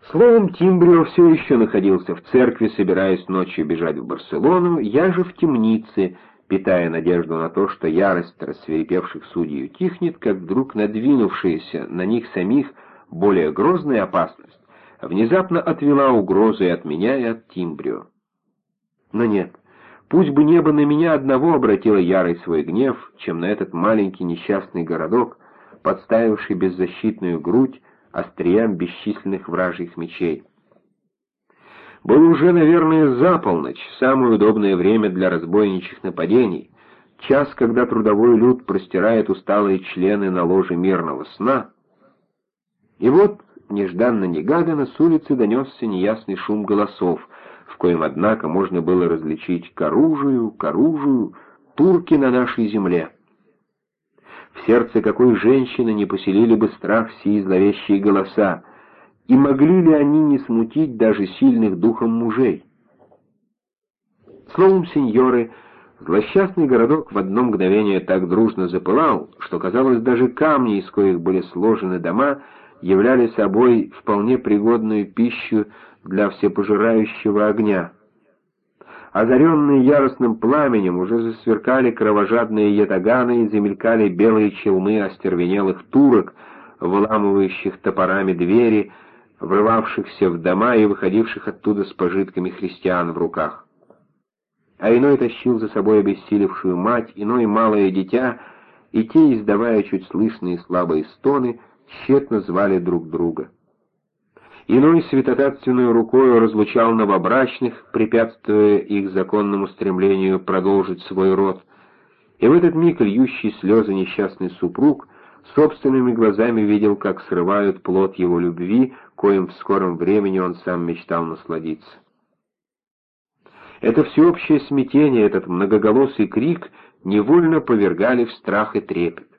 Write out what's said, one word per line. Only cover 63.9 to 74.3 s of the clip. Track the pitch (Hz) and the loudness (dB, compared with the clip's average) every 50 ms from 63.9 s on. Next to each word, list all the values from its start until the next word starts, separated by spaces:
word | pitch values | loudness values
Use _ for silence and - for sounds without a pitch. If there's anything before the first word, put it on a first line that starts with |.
| _ _ _ _ _ _ _ _ - - _ _ - | _ _ _ _ _ _ _ _ -20 -20 _ _ 0
Словом, | - 185 190 190 190 170 175 | 4 4 6 6 4 0 -2
сеньоры, | - 151 139 120 107 123 127 127 123 120 117 113 - - - - - - _ _ _ _ | -2 -2 0 2 2 2 2 4 2 0 0 -2 -8 -20 -20 -20 -20 -20 _ _ _ _
злосчастный | 92 - 82 101 107 - - 190 196 185 190 180 160 135 | -6 -2 0 0 0 0 0 0 0 0 0 -2 0 2
городок | 127 117 113 113 147 156 - - 104 | 4 2 4 2 2 -2 -2 -6 -6
в | 101 | -6
одно | 95 95 98 113 127 | -4 -2 -2 -2 0
мгновение | 123 107 95 95 92 98 104 107 104 98 92 | 0 0 0 0 2 2 2 2 0 -2 -2
так | 78 - 95 92 92 87 | -2 -2 -2 -2 -2 -2
дружно | 90 101 113 110 - - 92 85 | 0 0 0 0 0 -2 -6 -4
запылал, | 90 92 87 - 98 135 165 151 120 85 73 - _ _ | -4 -6 -2 0 0 0 2 0 -2 -4 -6 -12 _ _
что, | - - - 85 | -14 -10 -10 -6
казалось, | - 92 95 120 135 135 127 117 | -6 -4 -2 0 0 2 0 0
даже | 113 127 127 117 127 123 | 0 0 0 0 0 -2
камни, | 123 - 151 156 151 139 127 113 104 98 | 0 -2 0 0 2 0 0 -2 -2 -4
из | 92 - | -6 -6
коих | - - 101 95 92 85 | -2 0 0 0 0 -2
были | 82 90 92 92 82 - - | -2 -2 -2 -2 -4 -6 -8
сложены | 90 95 113 110 101 98 92 92 90 | -2 0 0 0 0 -2 -6 -6 -6
дома, | 85 85 87 110 135 143 139 139 - - - - - - _ _ | -6 -4 -2 -2 -2 -2 -2 -6 -10 -20 -20 -20 -20 -20 _ _
являли | - 87 95 95 104 123 131 127 120 113 | -2 0 2 2 4 4 4 2 2 0
собой | - - 107 98 95 107 123 123 120 113 - - - - | 0 -2 -2 0 2 2 4 4 4 2 0 -4 -10 -14
вполне | _ - 107 101 101 117 | _ -4 -2 -2 0 0